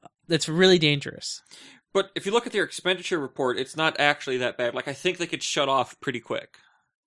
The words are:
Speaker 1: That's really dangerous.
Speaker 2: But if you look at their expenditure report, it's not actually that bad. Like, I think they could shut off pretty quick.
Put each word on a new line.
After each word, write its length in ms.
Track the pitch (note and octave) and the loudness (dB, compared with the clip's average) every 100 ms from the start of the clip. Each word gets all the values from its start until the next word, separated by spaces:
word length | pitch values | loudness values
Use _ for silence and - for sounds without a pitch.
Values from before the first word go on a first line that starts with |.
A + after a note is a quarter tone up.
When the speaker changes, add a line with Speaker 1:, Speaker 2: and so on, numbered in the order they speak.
| - _ - | -20 _ -2
Speaker 1:
That's 200 | D#3+ - | -2 0
really 280 | D#3+ F#3 F3+ | 4 8 8
dangerous. 640 | D3+ C#3+ - - - - _ - - - _ | 6 2 -2 -10 -12 -12 _ -20 -20 -20 _
Speaker 2:
But 160 | G3 F#3+ | -2 -2
if 120 | - G3 | -6 0
you 60 | |
look 140 | A#3 - | 0 0
at 60 | |
their 120 | G#3 | -2
expenditure 540 | D#3 - F3+ F#3 - E3+ | -2 -2 -2 -2 -2 -4
report, 400 | C3+ - B2+ A2 | -4 -2 0 0
it's 160 | C3 | -4
not 240 | D3+ D#3+ - | 0 0 2
actually 380 | D3 D3 - B2+ | 2 2 -2 -2
that 200 | B2 - | -2 -2
bad. 160 | A#2+ | -4
Like, 120 | B2+ C#3+ | -4 -8
I 60 | |
think 240 | C3+ F3+ F3 | -4 -4 -4
they 100 | E3 | -6
could 160 | D#3 | -6
shut 260 | - D#3 C3+ | -4 0 2
off 280 | C3+ A#2+ - | 2 0 -4
pretty 200 | - A#2+ | -8 -8
quick. 380 | - A#2 - _ _ _ _ _ | -6 -8 -8 _ _ _ _ _